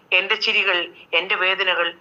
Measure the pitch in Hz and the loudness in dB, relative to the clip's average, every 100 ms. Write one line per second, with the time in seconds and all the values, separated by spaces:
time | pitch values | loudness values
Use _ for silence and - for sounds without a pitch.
0 | _ 185 190 214 226 208 190 175 170 - | _ 0 0 -2 0 0 0 0 -4 -12
1 | - 165 190 202 185 190 185 170 170 175 | -4 -2 0 0 0 0 0 0 -2 -6